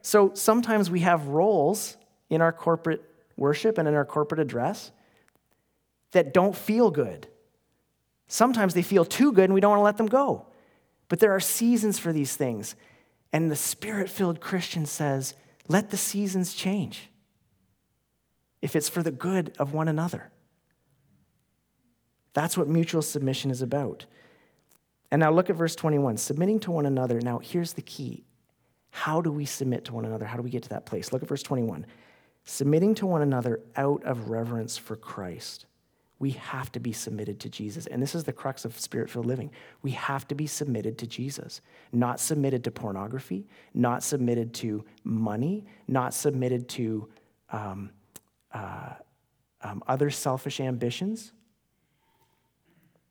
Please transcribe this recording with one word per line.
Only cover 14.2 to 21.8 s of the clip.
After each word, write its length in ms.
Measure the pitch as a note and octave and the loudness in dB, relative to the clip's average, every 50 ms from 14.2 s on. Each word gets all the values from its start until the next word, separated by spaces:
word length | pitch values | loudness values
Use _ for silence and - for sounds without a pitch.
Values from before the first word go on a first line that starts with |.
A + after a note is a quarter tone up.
| F#3+ F3 E3 E3 | 0 0 0 -2
Christian 440 | - - F#3+ F3 E3 - - E3+ D3+ | -4 -4 -4 -4 -4 -2 -4 -4 -4
says, 500 | C#3+ - - D3+ C#3+ C3+ C3+ C3 - - - _ _ _ _ - | -4 -4 -2 0 0 0 0 -2 -6 -10 -14 _ _ _ _ -2
"Let 240 | - D#3+ G3+ G#3 G#3 | 2 2 2 2 0
the 60 | G#3 | -4
seasons 560 | F#3+ - - - G3+ G#3 F#3+ F#3 F#3 F3+ F3 - | -4 -4 -2 -2 -2 -2 0 0 -2 -2 -2 -4
change 580 | - - F#3+ G3+ G#3 D#3 - - - - - _ _ _ _ _ _ _ _ _ _ _ _ _ _ _ _ _ _ _ _ _ _ _ _ _ _ _ _ _ - | -4 -4 -2 -2 -2 -4 -6 -8 -14 -18 -20 _ _ _ _ _ _ _ _ _ _ _ _ _ _ _ _ _ _ _ _ _ _ _ _ _ _ _ _ _ -8
if 140 | - D#3+ - | -6 -2 0
it's 140 | D#3 D3 - | 0 0 0
for 140 | - F3+ E3 | -2 -2 -2
the 80 | E3 | -2
good 440 | C#3 B2 - F3+ F#3+ F#3 E3 C#3 - - | -4 -2 -2 0 0 0 0 -2 -4 -4
of 140 | C#3+ C#3 D3 | -4 -4 -2
one 140 | D#3 D#3+ | -2 0
another." 440 | E3 D3+ D#3 E3 F3+ - - - - _ _ _ _ _ _ _ _ _ _ _ _ _ _ _ _ _ _ _ _ _ _ _ _ _ _ _ _ _ _ | 0 0 0 0 -2 -4 -8 -12 -14 _ _ _ _ _ _ _ _ _ _ _ _ _ _ _ _ _ _ _ _ _ _ _ _ _ _ _ _ _ _